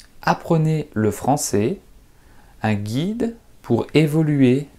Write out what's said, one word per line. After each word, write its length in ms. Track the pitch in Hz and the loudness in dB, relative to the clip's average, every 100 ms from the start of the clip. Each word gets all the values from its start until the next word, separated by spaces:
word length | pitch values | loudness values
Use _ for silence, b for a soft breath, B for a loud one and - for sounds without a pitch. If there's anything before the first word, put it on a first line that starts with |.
| - - | -20 -8
Apprenez 640 | - 175 - 165 156 156 - | -4 -4 0 0 2 -2 -4
le 160 | - 110 | -2 -2
français, 720 | - - 143 - 104 110 196 - - - b b b b b | -2 -2 -2 0 -2 -2 -4 -12 -20 -20 b b b b b
un 140 | 110 104 | -4 -2
guide 600 | 104 120 180 226 233 226 _ - | -2 -4 -4 -4 -6 -6 _ -12
pour 240 | - 117 - 143 | -2 -2 2 2
évoluer 720 | 156 156 156 143 131 131 147 | 2 2 2 4 4 4 -2